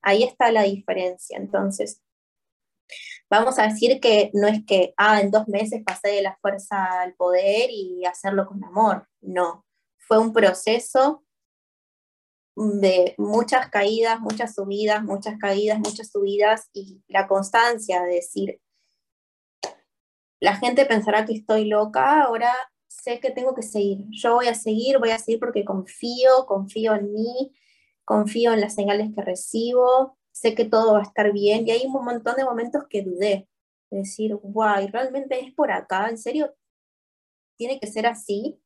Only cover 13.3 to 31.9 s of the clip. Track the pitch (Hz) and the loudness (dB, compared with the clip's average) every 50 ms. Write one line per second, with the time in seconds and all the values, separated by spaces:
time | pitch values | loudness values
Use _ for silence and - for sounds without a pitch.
13.3 | 208 226 233 220 - 254 254 - - 208 202 208 220 226 226 226 220 - 226 208 | 0 0 0 2 0 0 0 0 -2 0 0 2 2 2 2 0 0 -2 -2 -6
14.3 | 220 214 240 220 - - 196 196 202 202 214 214 208 214 214 202 202 202 202 220 | -4 -4 -6 -6 -6 -8 -6 -6 -4 -2 0 0 0 -2 -2 -4 -6 -6 -6 -8
15.3 | 214 214 - 202 196 202 208 214 214 220 208 208 214 220 214 - _ 208 202 196 | -8 -6 -4 -2 0 0 0 0 0 0 -2 -4 -6 -8 -14 -8 _ -2 -2 -2
16.3 | 202 202 208 214 220 220 - _ _ 202 196 196 - _ _ _ 190 196 196 196 | 0 2 4 2 2 0 -2 _ _ -16 -16 -16 -20 _ _ _ -2 -2 0 2
17.3 | 196 196 196 196 - 233 233 240 240 220 220 - 185 180 180 180 180 175 175 - | 0 0 0 0 2 2 4 4 2 -2 -4 -2 -2 -2 0 0 -2 -2 -4 -4
18.3 | - 202 196 196 - _ _ _ _ _ _ _ _ _ _ _ _ _ _ _ | -6 -6 -6 -6 -8 _ _ _ _ _ _ _ _ _ _ _ _ _ _ _
19.3 | _ _ _ _ _ _ - - - _ _ _ _ _ _ _ _ _ _ _ | _ _ _ _ _ _ -16 -16 -16 _ _ _ _ _ _ _ _ _ _ _
20.3 | _ _ 160 185 202 196 - 247 247 277 269 269 226 214 214 214 208 214 214 220 | _ _ 0 0 0 2 -2 0 2 2 4 4 4 2 2 2 0 0 0 -2
21.3 | 226 214 - - 220 220 214 208 208 208 214 214 214 - 262 269 294 311 285 254 | -6 -8 -2 0 0 0 2 2 2 0 0 0 0 0 2 4 4 4 4 2
22.3 | 233 226 233 240 247 254 262 _ _ _ _ _ - - - 247 240 233 - 262 | 0 0 0 0 0 0 -4 _ _ _ _ _ -20 -12 -8 -8 -8 -4 -4 -6
23.3 | 254 254 247 262 254 240 220 - - 214 202 202 196 196 202 - - - - 233 | -4 -2 -4 -4 -4 -4 -10 -6 -4 -2 -2 -2 -2 -4 -8 -14 -14 -2 0 2
24.3 | 233 240 247 240 233 220 - 226 214 220 240 262 269 262 233 226 226 226 - - | 2 4 2 0 -2 -2 -4 -2 -2 0 0 2 2 2 2 2 0 -2 -2 -4
25.3 | 226 226 240 240 226 208 196 196 196 190 185 - - - - 240 240 247 254 262 | -2 -2 -2 -2 -2 -4 -4 -2 -4 -6 -6 -8 -12 -10 -8 -8 -4 4 6 6
26.3 | 262 262 262 - 202 196 196 196 - 220 220 220 214 202 202 202 208 214 220 233 | 6 6 4 0 -4 -4 -4 -6 -6 -4 0 0 0 0 -2 -6 -4 -4 -4 -4
27.3 | 247 254 269 269 _ _ _ _ _ _ _ _ _ _ _ - 208 214 208 208 | -4 -6 -8 -8 _ _ _ _ _ _ _ _ _ _ _ 0 0 0 0 0
28.3 | - 233 233 233 226 214 202 208 - - 202 202 202 208 214 214 214 208 - - | 0 2 2 4 4 2 0 -2 -2 -4 0 0 0 0 -2 -4 -6 -8 -6 -6
29.3 | 180 180 - - - 226 226 240 247 247 247 247 254 262 269 269 _ _ _ _ | -6 -8 -8 -6 -4 -4 -2 2 2 4 4 6 6 4 4 0 _ _ _ _
30.3 | _ - - 226 220 220 226 214 220 220 226 226 214 208 202 - _ - 208 208 | _ -2 -2 -2 0 0 0 2 2 4 6 6 4 4 2 0 _ 2 2 2
31.3 | 208 202 202 202 214 233 226 220 226 240 262 269 | 2 2 2 2 2 2 0 0 0 0 0 -2